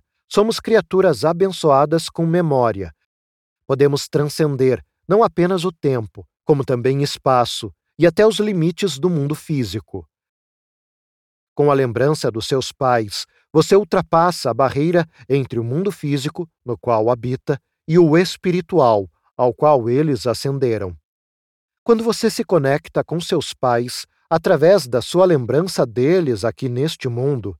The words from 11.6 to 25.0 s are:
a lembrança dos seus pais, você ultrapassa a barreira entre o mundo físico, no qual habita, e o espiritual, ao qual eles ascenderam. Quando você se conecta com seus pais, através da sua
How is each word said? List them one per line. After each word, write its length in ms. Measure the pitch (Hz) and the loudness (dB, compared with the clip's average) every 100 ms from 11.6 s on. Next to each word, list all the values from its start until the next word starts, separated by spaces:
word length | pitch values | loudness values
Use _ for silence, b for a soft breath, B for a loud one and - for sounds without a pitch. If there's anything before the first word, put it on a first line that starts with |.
| 147 | 2
a 20 | |
lembrança 560 | 139 131 113 135 151 135 | 2 0 0 -2 0 -4
dos 160 | 110 104 | -6 -4
seus 260 | 135 - | -4 -4
pais, 540 | - 131 120 107 - - _ _ | -4 0 0 -2 -8 -14 _ _
você 240 | 147 160 196 | 0 4 4
ultrapassa 760 | 208 196 165 165 175 170 131 | 2 -2 0 2 2 0 -2
a 20 | |
barreira 560 | 113 135 135 156 175 165 b 131 | 0 0 0 0 0 -2 b -4
entre 300 | 139 127 117 | -2 -2 -6
o 60 | |
mundo 280 | 113 135 202 | -4 -4 -4
físico, 560 | - 147 143 139 - 170 _ | -6 -4 -4 -4 -8 -12 _
no 140 | - 117 | -10 -8
qual 320 | - 113 110 | -2 0 2
habita, 500 | 123 123 127 - 139 _ _ - | 0 -4 -6 -4 -6 _ _ 0
e 100 | 165 | 4
o 180 | 170 160 | 6 4
espiritual, 920 | 185 - 185 180 175 165 127 107 95 _ _ - | 2 -2 -2 -2 -2 2 4 4 0 _ _ -2
ao 160 | 123 | -2
qual 380 | 117 151 143 113 | 2 2 2 2
eles 380 | 127 156 127 123 | 0 0 -2 -4
ascenderam. 680 | 113 143 139 131 110 95 85 _ _ _ _ _ _ _ _ | -4 -4 -2 -2 -2 -6 -12 _ _ _ _ _ _ _ _
Quando 200 | - 226 | 0 2
você 260 | 233 208 226 | 2 -2 -2
se 140 | - | -4
conecta 600 | - 175 135 147 - - | 0 0 2 0 -2 -6
com 160 | 139 160 | -4 -6
seus 320 | 175 175 - | -4 -4 -4
pais, 540 | - 127 120 123 - - _ - | -4 0 0 -2 -8 -16 _ -4
através 580 | 165 175 170 160 202 127 | -2 2 4 4 4 2
da 120 | |
sua 260 | 120 | -4